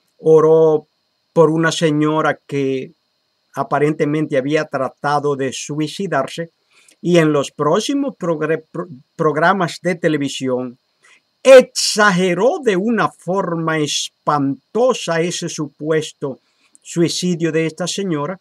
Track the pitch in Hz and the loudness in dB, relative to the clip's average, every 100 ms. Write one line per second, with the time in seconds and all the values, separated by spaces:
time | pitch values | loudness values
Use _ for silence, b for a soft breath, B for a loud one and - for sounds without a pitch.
0 | _ _ 160 160 156 160 160 156 - _ | _ _ 4 6 6 6 4 2 -2 _
1 | _ _ _ 170 156 160 165 - 165 147 | _ _ _ 4 4 4 0 0 0 0
2 | 151 156 156 - - 143 135 131 151 _ | 0 0 -2 -4 -6 -4 -4 -4 -8 _
3 | _ _ _ _ _ - 139 139 147 156 | _ _ _ _ _ -8 -4 0 0 0
4 | 147 156 151 143 135 156 151 139 127 - | -2 -2 -2 -2 0 -2 -2 -4 -6 -6
5 | 143 147 143 135 131 - - 147 151 - | -2 -2 -2 -2 -4 -6 -8 -6 -6 -6
6 | 196 143 131 - 165 _ b b b b | -4 -4 -4 -8 -12 _ b b b b
7 | 170 175 156 147 131 - 147 190 214 277 | 0 2 4 2 -2 -4 -2 0 -2 -4
8 | 277 - 175 156 151 160 - 165 180 127 | -4 -6 -6 -4 -2 -4 -6 -12 -12 -14
9 | _ - 156 147 165 196 170 - 175 180 | _ -4 -2 0 0 0 -2 -4 -6 -2
10 | 170 151 139 - 131 123 127 120 _ _ | -2 -2 -4 -6 -4 -4 -6 -14 _ _
11 | b b b _ 247 262 - - - 196 | b b b _ 10 10 10 0 -4 2
12 | 208 180 185 175 233 370 247 180 214 220 | 2 2 0 0 0 0 0 0 0 0
13 | 151 - 165 196 180 165 160 156 147 - | -2 -4 -6 -4 -2 -4 -2 -2 -2 -4
14 | - _ - 147 139 139 _ 214 254 226 | -8 _ -2 0 0 -4 _ 0 0 0
15 | - 165 175 170 170 - 151 - 151 160 | -2 -2 -2 -4 -8 -8 -10 -8 -2 -2
16 | 151 - 143 120 _ b b b - 170 | -4 -8 -10 -10 _ b b b -8 -2
17 | 165 - 180 170 165 160 160 156 175 - | 0 0 -4 -2 -2 -2 -2 -4 -8 -6
18 | 196 151 143 190 | -4 -4 -6 -10